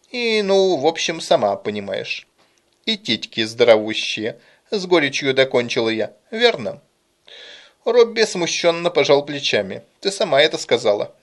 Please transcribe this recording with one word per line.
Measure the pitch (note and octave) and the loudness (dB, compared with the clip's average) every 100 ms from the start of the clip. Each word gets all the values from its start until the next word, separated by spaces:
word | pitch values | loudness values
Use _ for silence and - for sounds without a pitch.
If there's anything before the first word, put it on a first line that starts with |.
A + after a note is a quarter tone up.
| _ | _
И, | B3 A#3 A3 | -6 -2 -2
ну, | G3 G3 F#3+ E3+ | 2 2 2 2
в | D3 | 0
общем, | D#3+ - C3 | 0 -4 -6
сама | - - G#2+ G2+ | 0 2 2 -2
понимаешь. | - G#2 G2 G2 A2+ - - _ _ _ _ _ - | -4 -6 -6 -8 -6 -10 -14 _ _ _ _ _ -6
И | A3 | -6
титьки | - A2 - - | -4 -4 -4 -6
здоровущие, | A2 A#2 A#2+ A2 G#2+ A2 - - A2 - _ _ _ | -6 2 6 6 4 -6 -6 -6 -8 -10 _ _ _
с | G#3+ F3+ | -8 0
горечью | F3+ C#3+ C3+ C#3 | 2 2 -2 -2
докончила | C3 C3 C3 A#2+ B2 A2+ | 0 2 2 0 -2 -2
я, | A2 G#2 - _ | -2 -4 -8 _
верно? | A3 A#3+ - G#2 - _ _ _ _ _ - - - - _ - | 0 0 0 -6 -10 _ _ _ _ _ -20 -20 -20 -20 _ 0
Робби | A#3 A3+ G#3+ | 4 4 4
смущённо | G#3+ F#3+ E3 - F3 E3 E3+ | -2 0 -4 0 0 0 0
пожал | D#3+ C3+ C#3+ C#3+ | 0 4 2 2
плечами. | C#3+ C3+ A#2 F#2+ G2+ - _ | -6 -2 -2 -2 -8 -16 _
Ты | G3+ | -8
сама | - G#3 C#3 | -4 0 4
это | D#3 D#3 | 2 0
сказала, | - A#2 A#2 G#2 - - | -2 0 2 0 -2 -10